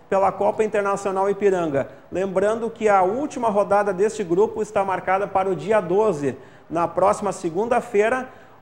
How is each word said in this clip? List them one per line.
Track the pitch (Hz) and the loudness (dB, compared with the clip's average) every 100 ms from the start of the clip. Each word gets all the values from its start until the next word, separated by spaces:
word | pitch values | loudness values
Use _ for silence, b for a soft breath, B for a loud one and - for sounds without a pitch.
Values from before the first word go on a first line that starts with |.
| - | -2
pela | 196 190 | 2 2
Copa | 190 202 214 | 2 -2 0
Internacional | 220 214 202 196 202 190 196 | 0 0 0 -2 -2 0 0
Ipiranga. | 202 208 185 170 139 123 B B | 2 2 2 0 -2 -4 B B
Lembrando | 170 196 185 202 233 226 | -6 -2 0 0 0 -4
que | 226 214 | -2 2
a | 196 | 4
última | 185 233 294 269 226 | 4 0 -4 -2 0
rodada | 202 196 202 202 | 2 2 2 2
deste | 180 214 220 | 0 0 -2
grupo | 180 175 220 220 | -2 2 2 0
está | 214 202 | -4 -2
marcada | 196 185 180 185 202 | 0 -2 0 0 0
para | 190 190 | 0 0
o | 175 | -2
dia | 165 214 | 0 0
doze, | 175 185 220 156 143 120 B B B | 2 2 2 0 -2 -4 B B B
na | 160 165 | -4 -2
próxima | 165 185 202 208 | 2 2 2 -2
segunda-feira. | 180 175 160 233 240 - 202 214 254 254 B B B | -4 -6 -4 -2 -2 0 0 2 0 -6 B B B